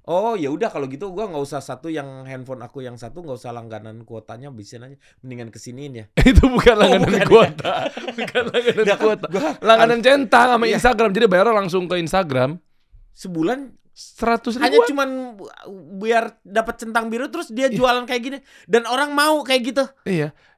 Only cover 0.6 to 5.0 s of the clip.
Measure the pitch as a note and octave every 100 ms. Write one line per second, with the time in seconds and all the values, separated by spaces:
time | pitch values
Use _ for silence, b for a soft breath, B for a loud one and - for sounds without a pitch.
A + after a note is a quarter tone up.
0.6 | A3 E3+ C#3 C#3 G3+ F3+ A3 D#3 C#3 D3
1.6 | - B2 E3 D#3 C#3 C3+ C3 C3 B2+ C3
2.6 | A#2 C#3+ B2+ A#2+ A#2 C3+ E3+ B2 B2 A#2+
3.6 | A#2 A2 A2 A2 A#2 A2+ - A2+ C#3 B2
4.6 | G2+ A#2+ B2+ C#3